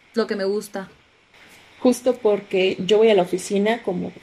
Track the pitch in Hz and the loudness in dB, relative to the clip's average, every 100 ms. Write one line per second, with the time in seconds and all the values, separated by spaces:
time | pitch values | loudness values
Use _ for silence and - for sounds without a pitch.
0 | _ 226 220 202 190 208 208 196 190 - | _ -4 -4 -2 -2 -4 -6 -12 -12 -18
1 | _ _ _ _ - - _ _ 254 247 | _ _ _ _ -20 -20 _ _ 0 0
2 | 262 247 214 202 202 190 190 190 180 208 | -2 0 0 0 -2 -2 0 -2 0 4
3 | 226 202 175 185 - 202 208 233 - 180 | 6 4 2 -4 -4 -2 0 -2 -4 -6
4 | 180 - | -8 -12